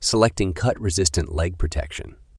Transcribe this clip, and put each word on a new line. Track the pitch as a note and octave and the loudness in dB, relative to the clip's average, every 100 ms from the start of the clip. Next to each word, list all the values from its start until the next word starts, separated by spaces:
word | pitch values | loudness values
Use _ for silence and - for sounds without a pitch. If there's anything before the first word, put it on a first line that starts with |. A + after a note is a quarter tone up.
Selecting | - A2+ A2+ - G2 | 0 4 4 4 -2
Cut-Resistant | E2+ A#2+ - G#2 F#2 F#2+ - D#2+ | 0 0 0 -2 0 0 0 -2
Leg | D2+ F2 F2 | -2 -2 0
Protection, | D#2 - - - - - - | -2 -2 -6 -8 -14 -16 -20